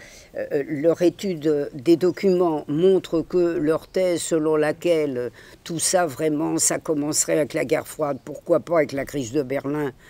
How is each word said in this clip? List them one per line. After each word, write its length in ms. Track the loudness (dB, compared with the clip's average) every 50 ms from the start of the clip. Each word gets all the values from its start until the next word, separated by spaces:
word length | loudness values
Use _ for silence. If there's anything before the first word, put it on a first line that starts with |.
| -8 -20 -20 -20 -20 -14 -10
euh, 260 | -10 -6 -2 -2 -2 -2 -2
leur 320 | -2 0 2 2 2 4
étude 680 | 2 2 2 0 -4 -4 -4 -2 0 0 0 0 -2 -4
des 240 | -8 -2 2 4 4
documents 720 | 4 4 0 0 2 2 2 4 4 2 2 0 -2 -4 -4
montre 540 | 0 2 4 4 4 4 2 0 -2 -2
que 340 | -2 0 0 2 2 2 0
leur 320 | 0 0 0 0 0 -2 -4
thèse 320 | -2 0 0 0 0 -2
selon 360 | -2 0 0 0 2 2 2
laquelle 760 | 2 2 0 -2 -2 0 2 2 2 2 0 -2 -4 -6 -8 -8 -14 -20 -20 -20 -16 -12
tout 140 | -8 -6 -4
ça, 260 | -2 2 2 2 2
vraiment, 540 | 0 -2 -2 -2 0 0 0 -2 0 0 0
ça 200 | 0 0 -2 -2
commencerait 600 | -2 -2 -2 -2 -2 -2 0 -2 0 0 0 0
avec 160 | 0 0 -2
la 100 | -4 -2
guerre 240 | 0 -2 -2 -2 -6
froide, 300 | -6 -4 -4 -4 -4 -6
pourquoi 380 | -8 -14 -14 -6 0 2 2 2
pas 160 | 2 0 0
avec 160 | 0 0 0
la 140 | -2 -6 -6
crise 260 | -6 -6 -6 -6 -4
de 100 | -2 -4
Berlin, 500 | -2 -2 -4 -4 -4 -4 -4 -2 -4 -4 -6 -10 -20